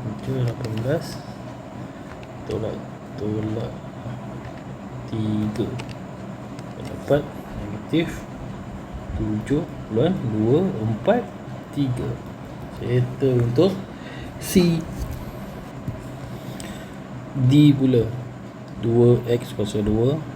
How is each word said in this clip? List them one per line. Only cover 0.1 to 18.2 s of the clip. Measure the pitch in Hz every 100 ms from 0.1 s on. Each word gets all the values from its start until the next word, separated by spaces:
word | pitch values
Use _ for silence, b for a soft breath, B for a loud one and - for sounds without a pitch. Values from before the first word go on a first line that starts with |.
| 107 - 131 120
lapan | 113 117 110
belas | 120 165 - - - - - - - - - - - - - - -
tolak, | - 107 92 - - - -
tolak | 104 107 107 110 123 - - - - - - - - - - - - - -
tiga. | 113 107 107 107 104 110 - - - - - - - - - - -
Dapat | - - - 143 - - - -
negatif | 101 101 - 156 165 - - - - - - - - - - -
tujuh | 107 107 - 143 - - -
puluhan | 107 160 190 127 107
dua | 110 147 190 190
empat | 110 110 - 240 - - - - -
tiga. | 143 139 120 - - - - - - - -
Settle | 104 123 123 - 135 127 117
untuk | 151 185 - - B B B B -
C. | - 196 170 165 - - - - - - - - - - - - - - - B B B B B B B - - - 139 127
D | 147 151 131
pula, | 131 123 110 -